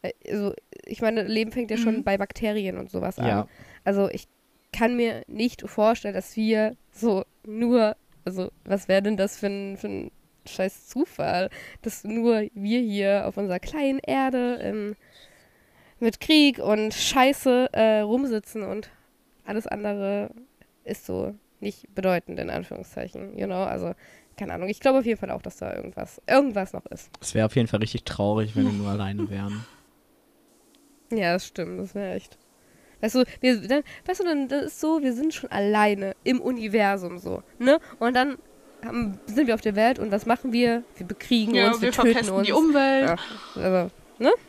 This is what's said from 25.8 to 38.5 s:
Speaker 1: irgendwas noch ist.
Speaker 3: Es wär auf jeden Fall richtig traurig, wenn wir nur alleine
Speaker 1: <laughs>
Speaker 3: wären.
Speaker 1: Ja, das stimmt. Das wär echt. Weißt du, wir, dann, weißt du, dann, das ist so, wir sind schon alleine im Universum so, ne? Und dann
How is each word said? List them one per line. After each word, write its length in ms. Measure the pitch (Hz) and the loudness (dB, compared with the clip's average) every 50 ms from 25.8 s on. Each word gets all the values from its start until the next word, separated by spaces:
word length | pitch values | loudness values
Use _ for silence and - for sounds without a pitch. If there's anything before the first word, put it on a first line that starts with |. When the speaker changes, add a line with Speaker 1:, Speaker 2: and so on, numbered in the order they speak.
| - - - - - - - - _ | -10 -10 -10 -10 -12 -12 -12 -14 _
Speaker 1:
irgendwas 460 | - - 269 285 269 208 202 185 - - | 4 4 4 4 4 0 -4 -6 -4 -8
noch 100 | 180 - | -12 -12
ist. 220 | - - - - _ - - | -12 -16 -18 -18 _ -20 -12
Speaker 3:
Es 120 | - - - | -12 -4 0
wär 120 | 110 110 | 2 2
auf 80 | 107 - | 2 4
jeden 120 | 135 117 110 | 2 2 2
Fall 120 | - 104 | 0 -2
richtig 240 | 107 107 - 117 - | -2 -2 -4 -8 -8
traurig, 500 | - - - 101 101 107 110 110 107 107 | -8 -4 0 0 2 2 0 0 0 0
wenn 80 | 110 104 | 0 2
wir 60 | 104 | 2
nur 160 | 104 101 101 101 | 0 -2 -2 -2
alleine 400 | 101 104 101 98 101 104 - - | -2 -2 -4 -4 -4 -4 -6 -4
Speaker 1:
<laughs> 0 | |
Speaker 3:
wären. 340 | 101 98 101 101 104 107 120 - - _ _ _ _ _ _ _ _ _ _ _ _ _ _ _ _ _ _ _ _ _ _ _ _ _ _ _ | -4 -6 -6 -6 -8 -8 -12 -14 -20 _ _ _ _ _ _ _ _ _ _ _ _ _ _ _ _ _ _ _ _ _ _ _ _ _ _ _
Speaker 1:
Ja, 200 | 233 220 190 170 175 | -2 0 0 2 0
das 120 | 190 - | 0 -4
stimmt. 320 | - _ - 170 170 180 185 | -8 _ -8 -8 -8 -8 -10
Das 140 | 190 185 - | -10 -8 -8
wär 200 | 202 202 185 180 | -8 -6 -6 -6
echt. 220 | 196 - - - _ _ _ _ _ _ _ _ _ _ _ _ _ | -8 -10 -12 -20 _ _ _ _ _ _ _ _ _ _ _ _ _
Weißt 140 | - 220 - | -4 0 2
du, 100 | 254 254 - - - | 2 2 2 0 0
wir, 200 | - 254 247 214 - 196 | 2 2 2 2 2 0
dann, 140 | 262 294 285 - - - _ | 0 0 0 -4 -16 -12 _
weißt 140 | - 370 - | -6 -4 -2
du, 40 | 392 | 0
dann, 240 | 349 311 285 269 240 | 0 0 0 0 -2
das 160 | 277 285 - | -2 -2 -2
ist 160 | 302 - - | -4 -6 -4
so, 200 | - 311 320 320 | 0 0 0 2
wir 100 | 285 262 | 2 0
sind 200 | 240 233 285 320 | 0 0 -2 -2
schon 180 | 311 - - - | -2 -4 -10 -6
alleine 640 | - 196 202 202 214 214 208 208 208 196 190 196 - _ _ | -4 0 0 2 4 4 4 4 2 0 -4 -8 -8 _ _
im 160 | - 254 247 | 0 0 2
Universum 800 | - 247 254 233 220 214 196 220 208 196 196 196 180 170 180 175 | 0 -2 -2 -2 -4 0 2 4 4 4 2 0 -4 -10 -10 -10
so, 240 | 180 180 92 - - _ - - | -8 -8 -8 -8 -8 _ -10 0
ne? 200 | 240 254 294 330 - - - - | 4 4 4 4 2 -6 -8 -2
Und 160 | 226 240 254 | -2 2 2
dann 220 | 247 254 285 262 - - - | 2 2 2 -2 -8 -14 -20